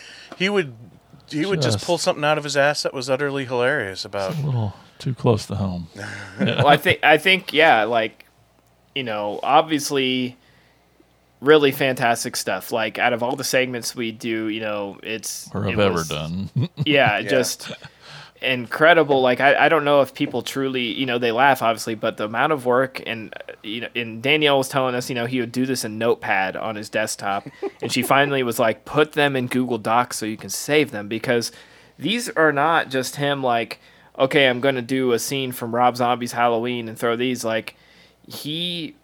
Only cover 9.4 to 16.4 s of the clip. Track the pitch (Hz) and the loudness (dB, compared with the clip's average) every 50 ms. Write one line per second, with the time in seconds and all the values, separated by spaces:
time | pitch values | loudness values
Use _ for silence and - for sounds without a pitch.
9.4 | - - 139 156 156 156 160 139 143 - 147 135 131 127 127 127 127 123 127 _ | 0 4 4 4 4 2 -2 -2 -2 -2 -2 0 0 0 0 -2 -4 -6 -8 _
10.4 | _ _ _ _ _ _ _ _ _ _ _ _ _ _ _ _ _ _ _ - | _ _ _ _ _ _ _ _ _ _ _ _ _ _ _ _ _ _ _ 0
11.4 | 120 143 156 151 147 139 135 143 143 135 127 135 127 117 117 - - 123 - - | 4 6 6 8 6 4 2 2 0 0 0 2 2 2 2 0 -2 -6 -6 -6
12.4 | - - 98 92 - - 131 113 110 110 98 - 104 123 123 113 120 123 139 139 | -4 -4 -4 -4 -4 -4 -2 -2 -2 -2 -2 0 0 2 2 0 -2 -2 -4 -4
13.4 | 127 - - 131 127 127 127 120 110 - - 123 120 113 110 110 - 117 113 110 | -4 0 0 0 0 0 -4 -6 -8 -8 -6 -6 -6 -6 -6 -6 -4 -4 -4 -2
14.4 | 110 110 107 110 110 107 104 104 101 98 92 - - 101 110 107 - - - - | -2 -4 -4 -4 -4 -4 -4 -4 -6 -8 -10 -12 -10 -10 -10 -8 -8 -10 -12 -12
15.4 | - - - 95 104 98 113 107 104 98 90 85 82 78 78 76 78 80 87 95 | -12 -8 -6 -4 -4 -2 0 2 2 2 2 0 -2 -4 -6 -6 -6 -6 -6 -8